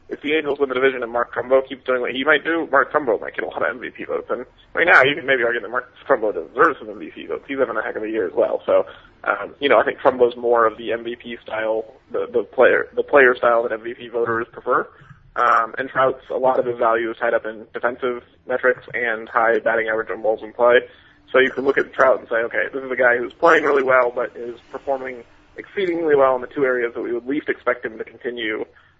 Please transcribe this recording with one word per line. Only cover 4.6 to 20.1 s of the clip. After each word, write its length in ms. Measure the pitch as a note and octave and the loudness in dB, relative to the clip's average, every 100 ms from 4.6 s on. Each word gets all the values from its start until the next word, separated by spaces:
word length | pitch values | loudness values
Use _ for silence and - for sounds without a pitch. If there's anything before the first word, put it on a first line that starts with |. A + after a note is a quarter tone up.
| _ | _
right 140 | - E3 | -2 4
now, 160 | F3 | 6
you 120 | C3+ | 6
can 120 | D3 B2+ | 2 -2
maybe 160 | C3 | 0
argue 160 | A#2 A#2+ | 0 -2
that 100 | G2+ | -4
Mark 220 | B2 - - - | -8 -8 -14 -2
Trumbo 240 | B2+ G#2+ | 0 0
deserves 460 | F2+ D#2+ A2+ D#3+ C3 | -4 -6 2 2 2
some 100 | G#2+ | -10
M 100 | G2+ | -12
V 120 | D#2 | -14
P 160 | - - | -14 -10
votes. 180 | D#2+ - | -10 -8
He's 120 | C3+ | -2
having 180 | A#2+ A2 | -2 -2
a 60 | |
heck 120 | A#2 | -6
of 80 | G#2+ | -8
a 60 | G#2+ | -6
year 180 | A2 F2 | -4 -2
as 60 | |
well. 300 | - - - | 0 0 0
So, 220 | - F#2 - - - _ | 2 2 2 -8 -20 _
um, 320 | - G2+ G2 - | -4 -4 -6 -6
you 80 | C#3+ | 4
know, 100 | A2+ | 4
I 60 | |
think 140 | B2+ - | 4 2
Trumbo's 380 | C#3+ B2+ A#2+ A#2+ | 0 4 2 2
more 300 | A#2+ A#2+ A2 | 2 4 4
of 120 | G#2+ | 0
the 140 | A2+ | -6
M 120 | A#2 | -6
V 100 | A#2 | -6
P 220 | A#2+ A#2+ A#2 | -12 -12 -14
style, 520 | - A2 A2 A2 - - _ | -10 -6 -4 -4 -6 -18 _
the, 160 | G#2+ - | -6 -2
the 100 | A#2+ | -2
player, 460 | G#2 - A2+ F2 - A#2+ | -2 4 4 4 0 -6
the 60 | |
player 340 | - C#3+ B2+ B2 | 2 6 6 4
style 260 | A#2+ A#2 | 2 2
that 80 | A#2 | 0
M 120 | A2 | -6
V 100 | A#2 | -8
P 140 | A#2+ A#2+ | -12 -8
voters 380 | A#2 A#2 A2+ A#2 | -4 -2 -2 -4
prefer. 380 | - A#2+ C#3+ - - - - _ - | -8 -2 -2 -2 -12 -20 -20 _ 0
Um, 380 | A#2+ A#2 A2+ - | 2 2 0 -6
and 140 | C3 | -6
Trout's, 340 | C3 C3 - - | 0 0 0 -6
a 80 | A2+ | 0
lot 200 | C3 C3 | 2 2
of 60 | |
his 140 | B2 A#2+ | -2 0
value 320 | A#2+ A2+ A2+ | 0 2 -2
is 80 | A2+ | -4
tied 160 | A#2 | -2
up 100 | A#2 | -2
in 220 | A2 A2 A2+ | -4 -10 -14
defensive 520 | A#2 A#2+ B2 B2+ A#2+ - _ - | -6 -4 -2 -6 -6 -12 _ -6
metrics 400 | B2+ B2+ B2+ - | 0 0 0 -6
and 360 | A#2+ A#2+ A2 A2+ | -6 -4 -6 -4
high 300 | B2 A2+ A2+ | 0 2 2
batting 300 | A2+ A2+ A2 | 0 -2 -2
average 220 | A2 A2 | -4 -4